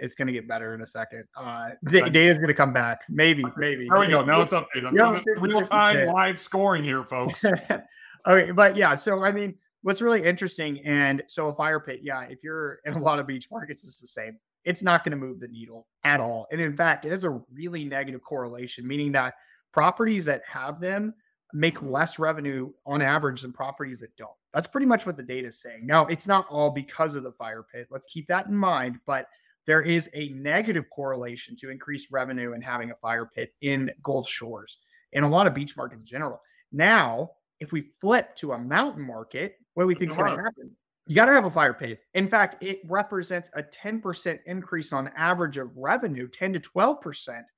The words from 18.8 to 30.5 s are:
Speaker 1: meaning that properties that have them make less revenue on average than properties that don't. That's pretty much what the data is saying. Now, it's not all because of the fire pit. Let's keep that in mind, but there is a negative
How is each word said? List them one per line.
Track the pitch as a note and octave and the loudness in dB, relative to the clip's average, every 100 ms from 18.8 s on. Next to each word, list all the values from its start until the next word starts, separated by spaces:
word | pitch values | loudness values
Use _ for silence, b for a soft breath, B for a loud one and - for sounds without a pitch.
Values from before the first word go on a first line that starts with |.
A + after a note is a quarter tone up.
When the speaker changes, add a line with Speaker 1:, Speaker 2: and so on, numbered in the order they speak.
| B2 | -6
Speaker 1:
meaning | C#3+ D3 | -2 0
that | C#3 B2+ - b b b | 0 0 -4 b b b
properties | - D#3+ F#3 A3+ G#3 D3+ | 2 4 4 0 0 0
that | D3 - | -2 -4
have | C3 C3+ E3 | -10 -10 -6
them | F3+ G3+ G#3+ A3 _ _ _ | -4 -4 -4 -8 _ _ _
make | D3 E3 D#3+ | 0 0 0
less | C#3+ C3+ E3 - | -4 -2 -2 -2
revenue | D#3+ D#3 C#3+ C3+ B2+ - C#3 | -2 -2 -4 -6 -8 -12 -4
on | D3 | 0
average | C#3 D3+ C#3+ B2+ | 2 2 0 -6
than | B2+ | -10
properties | - C3+ - C3+ A#2+ | -10 -10 -8 -10 -12
that | A2+ - | -18 -18
don't. | G#2+ - _ | -20 -20 _
That's | D3 E3 | -6 -2
pretty | C4+ C4 | 2 2
much | A3 | 2
what | F#3+ C#3+ | 0 -8
the | |
data | B2+ B2+ A#2+ | -8 -8 -8
is | - | -12
saying. | B2 A2+ | -18 -10
Now, | B2 D#3+ D3+ | 2 4 4
it's | D#3+ G3+ | 0 2
not | G3 - | 2 2
all | D3 D3 | 2 2
because | C#3+ C3+ - D#3+ C#3+ | 0 -6 -2 -2 -2
of | |
the | B2+ | -10
fire | - A2+ A2 | -12 -12 -12
pit. | A2+ A#2+ B2 | -14 -16 -14
Let's | C3+ - | -14 -12
keep | E3 D3+ | -10 -2
that | F3+ G3 | -2 0
in | G3+ | 0
mind, | F#3+ D3 B2+ A#2+ | 2 0 -2 -6
but | - C3+ - b b b - | -4 -4 -6 b b b 2
there | D#3 | 4
is | D#3 E3+ D#3 | 4 0 0
a | D3 D3 | -8 -10
negative | C3+ C#3+ | -6 0